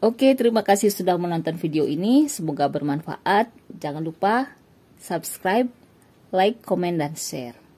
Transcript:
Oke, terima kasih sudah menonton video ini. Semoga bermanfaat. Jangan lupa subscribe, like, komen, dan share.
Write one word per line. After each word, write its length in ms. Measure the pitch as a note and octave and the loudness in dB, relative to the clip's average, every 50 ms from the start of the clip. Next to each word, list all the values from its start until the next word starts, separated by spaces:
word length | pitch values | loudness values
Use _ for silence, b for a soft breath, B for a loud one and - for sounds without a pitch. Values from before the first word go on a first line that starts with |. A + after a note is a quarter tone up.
| - | 2
Oke, 320 | A3 A#3 - C4+ C4+ C4+ | 0 2 4 4 4 4
terima 240 | C4 A#3 A#3 A3+ A3 | 6 4 2 2 2
kasih 320 | G#3 - G3 G3+ A3 G#3 G3+ | 4 4 2 4 4 0 0
sudah 240 | - F#3 F3+ F3+ | 2 0 0 0
menonton 400 | E3+ F3 F3 E3+ E3 D#3+ - D#3+ | 0 0 -2 -2 -2 -2 -4 -4
video 320 | E3 - E3 D3+ D#3 D3 - | -4 -4 -2 0 0 0 0
ini. 400 | D3 D3+ F3+ G#3+ B3 C#4 D#4 C#4+ | 0 -2 0 4 4 4 4 4
Semoga 400 | - - F3 D#3 D3 C3+ C#3+ C#3+ | 0 -6 -4 -6 -2 0 -2 0
bermanfaat. 800 | C#3+ D3 C#3+ D3 C#3+ D3+ D#3+ - D3+ - _ - F#3+ G3+ A3+ A#3+ _ _ _ _ - E3+ | 0 -2 -4 -2 -4 -4 -4 -8 -12 -6 _ 2 2 2 2 0 _ _ _ _ -18 -10
Jangan 240 | - D3+ C#3+ D3+ D#3+ | -10 -8 -6 -6 -6
lupa 480 | E3 D#3+ _ - G3 A3 A#3+ C4+ C#4 - _ _ _ _ _ _ _ _ _ | -8 -6 _ -2 0 0 0 -2 -4 -8 _ _ _ _ _ _ _ _ _
subscribe, 720 | - - F#3 - - - - - - F#3+ F#3+ A3+ B3+ B3 - _ _ _ _ _ _ _ _ _ _ _ - | -10 -6 -6 -6 -6 -6 -12 -6 -4 0 0 0 0 -2 -4 _ _ _ _ _ _ _ _ _ _ _ 0
like, 240 | F#3 F#3 G#3 A#3 - - | 2 2 2 0 -2 -4
komen, 380 | - F#3+ F3+ F3+ F3 F3 E3 | -4 -2 -2 0 -2 -2 -2
dan 160 | D3 D3 D#3+ | -2 -4 -6
share. 400 | - - - - C3+ B2+ A#2+ B2 - _ _ _ | -8 -10 -10 -8 -10 -10 -12 -14 -18 _ _ _